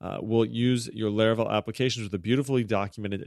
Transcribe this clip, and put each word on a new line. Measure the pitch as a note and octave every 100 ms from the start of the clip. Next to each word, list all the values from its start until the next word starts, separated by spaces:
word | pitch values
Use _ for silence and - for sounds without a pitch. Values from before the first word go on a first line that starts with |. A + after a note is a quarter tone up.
uh, | F2+ -
will | G#2+ A2+ A2+
use | A#2 B2 B2 A2+
your | A2 A2
Laravel | G#2 A2 A2+ G#2+
applications | G#2 A2 - B2+ A#2
with | G#2
a | F#2+
beautifully | F#2+ C3 C#3 C3
documented, | G#2+ G#2 G2 - G#2 G2